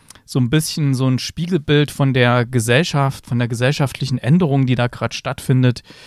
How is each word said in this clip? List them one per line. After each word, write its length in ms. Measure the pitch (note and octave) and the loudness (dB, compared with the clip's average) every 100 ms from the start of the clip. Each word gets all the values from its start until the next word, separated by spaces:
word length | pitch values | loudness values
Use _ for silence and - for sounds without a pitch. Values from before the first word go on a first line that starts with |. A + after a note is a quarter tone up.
| _ - - | _ -20 -6
so 120 | C#3+ | -2
ein 100 | B2 | 0
bisschen 440 | D#3 D#3 - C#3+ B2+ | 0 -2 -2 0 0
so 120 | C3 | 0
ein 100 | B2+ | 0
Spiegelbild 720 | - - E3+ F#3 C#3+ D3 D3 | -4 -8 -4 -4 2 2 2
von 220 | - C3+ | 0 0
der 320 | B2+ A#2+ B2 A#2 | 2 2 2 0
Gesellschaft, 800 | B2+ A2+ A#2+ E3+ D3 C#3 - - | -2 2 2 2 0 -2 -4 -6
von 120 | B2 | -4
der 80 | A#2+ | -2
gesellschaftlichen 720 | A#2 B2+ D3 C#3 - C3 C3+ | 0 -2 0 -2 -2 -4 -4
Änderung, 480 | - F3 E3+ C#3 B2+ | 2 2 4 2 2
die 100 | B2 | 0
da 120 | A#2+ | -2
grad 260 | - A#2 | -4 -6
stattfindet 680 | - - C#3 - C3 B2+ B2 - - | -6 -8 -8 0 2 2 0 -8 -20